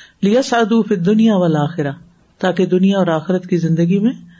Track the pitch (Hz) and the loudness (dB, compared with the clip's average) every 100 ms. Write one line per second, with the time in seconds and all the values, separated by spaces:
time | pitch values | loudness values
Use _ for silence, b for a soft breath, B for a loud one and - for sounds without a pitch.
0 | B B 196 233 269 233 214 226 220 202 | B B 0 0 0 0 2 0 0 -2
1 | 170 220 226 196 175 151 147 - 143 135 | 0 2 2 2 2 0 -2 -4 -6 -8
2 | - _ _ - 185 175 180 185 190 196 | -16 _ _ -6 -4 -2 0 2 2 2
3 | 175 160 156 185 185 175 165 165 170 202 | 0 -2 -2 -4 -2 -2 0 0 0 0
4 | 226 - b b | -2 -4 b b